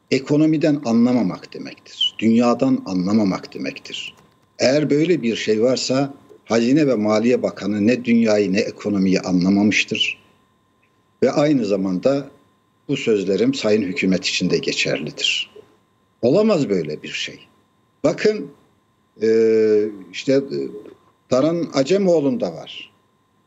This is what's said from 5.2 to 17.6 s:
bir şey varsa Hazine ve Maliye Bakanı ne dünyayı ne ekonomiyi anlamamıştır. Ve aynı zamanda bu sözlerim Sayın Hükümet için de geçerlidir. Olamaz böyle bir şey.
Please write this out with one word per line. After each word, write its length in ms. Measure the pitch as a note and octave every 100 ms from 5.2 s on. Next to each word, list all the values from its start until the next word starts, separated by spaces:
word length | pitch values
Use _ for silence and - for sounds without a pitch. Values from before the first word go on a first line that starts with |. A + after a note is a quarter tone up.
bir 140 | A#2 G#2
şey 260 | - G#2+
varsa 520 | B2 B2+ - C3 C#3 - - -
Hazine 420 | - A2+ A#2 C#3+ D3
ve 80 |
Maliye 480 | A2+ G#2+ G#2+ A2+ B2
Bakanı 440 | G2 - G2 G#2 G#2
ne 180 | B2
dünyayı 480 | A#2 A#2 A2+ G#2+ G2
ne 80 | F#2+
ekonomiyi 600 | - - G#2 G2+ F#2+ F#2
anlamamıştır. 960 | - F2+ F2 G2+ G#2+ F#2 - - - - _ _ _ _ _ _ _ _ _ _
Ve 80 | B2
aynı 340 | C#3+ D3 C#3
zamanda 640 | G#2 G2 F#2+ F#2 A2+ C#3 C#3 - _ _ _ _ -
bu 80 | C#3+
sözlerim 580 | - G#2+ F#2+ F#2+ A#2+
Sayın 280 | C3 A2 G#2+
Hükümet 420 | F#2 F2+ F#2+ F2+
için 260 | - - F2+
de 80 | E2
geçerlidir. 920 | - - - C2+ D2+ - - - - - - _ _ _ _ _
Olamaz 460 | A#2 E3+ G#3+ F#3 B2
böyle 340 | F#2+ D2+ D2+
bir 60 | -
şey. 300 | - - - - _